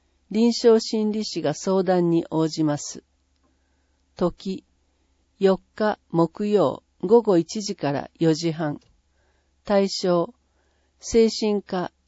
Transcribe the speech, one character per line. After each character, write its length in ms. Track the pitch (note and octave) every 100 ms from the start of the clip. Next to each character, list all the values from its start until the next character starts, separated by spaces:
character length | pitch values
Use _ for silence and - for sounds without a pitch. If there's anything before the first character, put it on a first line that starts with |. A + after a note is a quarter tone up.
| _ _ _
臨 160 | G3+ A#3
床 320 | A3+ A#3 A3+
心 320 | - A3 G#3+
理 120 | G#3+
士 200 | G#3+ F3
が 100 | D3
相 300 | D3+ - F#3+
談 260 | F3+ F#3 E3+
に 160 | E3 -
応 160 | D#3 D#3+
じ 160 | D#3
ま 160 | D#3 D3
す。 240 | - - - _ _ _ _ _ _ _ _ _ _ -
時、 500 | F3 - G3 F#3 - _ _ _ _ _ _ _
四 220 | F#3+ F#3 - -
日 240 | G#3+ - _
木 380 | E3+ E3 - G#3
曜 340 | G#3 C#3+ - _ _
午 200 | F3+ A#3
後 160 | G#3+ F3+
一 240 | E3 A3
時 140 | G#3 G3
か 160 | C#3+
ら 180 | C#3 - _
四 160 | E3
時 180 | D#3+ E3+
半。 280 | D#3+ D3+ C#3+ - _ _ _ _ _ _ _
対 260 | - G3+ G3
象、 440 | - F#3 F3 E3+ - _ _ _ _ _ _
精 300 | - A#3 A3+
神 320 | - A3 G#3
科、 300 | - F#3 F3+ -